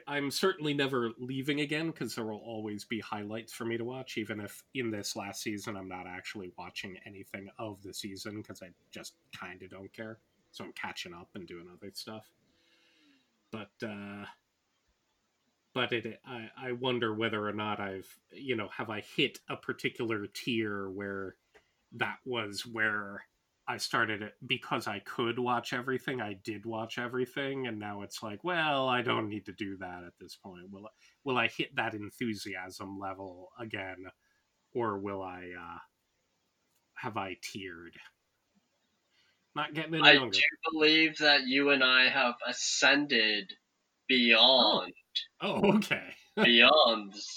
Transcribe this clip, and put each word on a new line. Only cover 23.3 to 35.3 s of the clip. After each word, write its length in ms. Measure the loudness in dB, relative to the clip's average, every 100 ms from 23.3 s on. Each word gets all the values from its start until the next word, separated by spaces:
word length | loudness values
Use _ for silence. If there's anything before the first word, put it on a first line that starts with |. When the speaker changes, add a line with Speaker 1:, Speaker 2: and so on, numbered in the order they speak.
| _ _ _ -8
Speaker 1:
I 100 | -6
started 460 | -2 0 0 -2
it 100 | -6 -10 -4
because 420 | -4 -2 -4 -2
I 120 | -6
could 380 | -8 -2 0 0
watch 360 | 0 0 -2
everything, 480 | -4 -2 -2 -2 -4
I 120 | -6
did 320 | -8 -8 -8 -6
watch 320 | -6 -4 -6
everything, 720 | -4 -2 -2 -2 -4 -2 -4
and 100 | -4
now 240 | -6 -8
it's 220 | -10 -10
like, 200 | -8 -6
"Well, 460 | -2 2 2 2 2
I 140 | 2
don't 260 | 2 0 -2
need 160 | -6 -8
to 80 |
do 240 | -8 -8 -8
that 260 | -10 -10 -14
at 80 | -18
this 160 | -20 -18
point." 360 | -16 -16 -16
Will, 180 | -16 -18 _ _ _
will 140 | -2 2
I 100 | 2
hit 280 | 0 -6 -2
that 180 | -4
enthusiasm 1040 | -4 -8 -4 -4 -4 -6 -10 -10 -10 -10 -8
level 500 | -8 -8 -12 -14 -18 -14
again, 460 | -10 -8 -8 -10 -14 -18 _ _ _ _ _
or 240 | -2 -2 -2
will 240 | -4 -6
I, 300 | -6